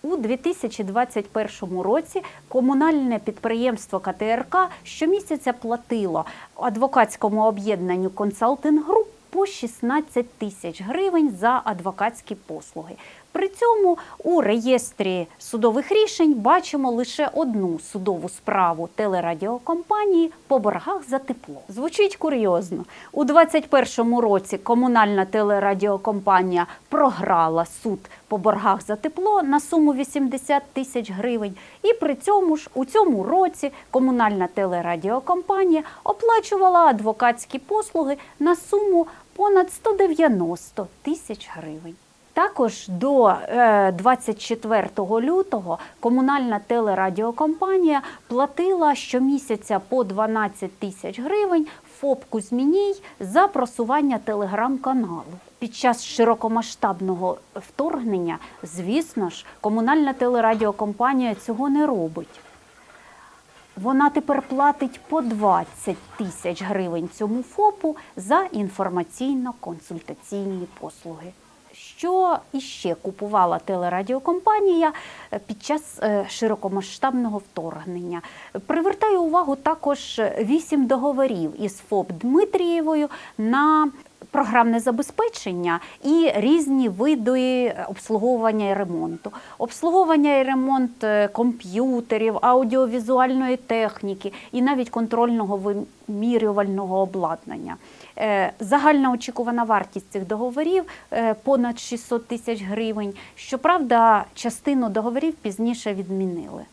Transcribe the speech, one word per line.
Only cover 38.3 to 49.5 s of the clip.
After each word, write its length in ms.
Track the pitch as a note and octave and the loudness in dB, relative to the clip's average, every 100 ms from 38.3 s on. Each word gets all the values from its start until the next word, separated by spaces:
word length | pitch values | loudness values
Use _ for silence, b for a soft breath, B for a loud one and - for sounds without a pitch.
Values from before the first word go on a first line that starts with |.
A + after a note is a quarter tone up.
| B | B
на 160 | D4+ A#3 | 2 2
суму 520 | - G4+ G#4 F4 E4 B B - | 0 0 4 2 2 B B -2
понад 380 | G#4 G4 F#4 | 4 4 4
сто 200 | - A4 | -2 -2
дев'яносто 920 | G4+ F#4+ D4+ D#4+ G3+ E3 F3 - - F#3 - | 2 2 4 4 4 0 -4 -8 -10 -10 -10
тисяч 480 | - D#4 - G#3 - | -6 -6 -8 -14 -12
гривень. 420 | E3 D#3 D#3 E3+ F3+ _ _ _ - | -14 -14 -14 -16 -20 _ _ _ 0
Також 520 | G4 G4+ A#3 - - | 0 2 0 0 -8
до, 400 | F3+ C4 C#4 A3 | -2 2 6 6
е, 640 | F3+ - A#3+ A#3 G#3 F#3+ | 4 0 4 6 6 4
двадцять 500 | F3+ G#3+ B3+ - G#3 | 4 2 2 -2 -8
четвертого 800 | - A3+ A3 A3 - - F#3+ A3+ | -6 -6 0 0 0 -4 -2 0
лютого 560 | B3+ F4+ F#4+ A3+ F3 E3 B - | 2 0 0 -4 -4 -8 B -4
комунальна 600 | A#3 B3+ C4 C#4+ B3 G#3 G#3 | 0 2 2 2 0 -4 -2
телерадіокомпанія 1300 | A#3+ G#3+ F#3 F#3+ F#3 A3+ A#3+ D4+ D#4+ F#4+ F#4+ E4 C#4+ B B _ | 0 0 0 0 -2 -4 0 -2 0 0 2 4 2 B B _
платила 680 | A#3+ C#4 C#4+ F#4 F#4 D4+ C#4+ | -2 0 0 0 2 2 2
щомісяця 840 | - B3+ C4+ C#4 - | -2 0 2 0 -2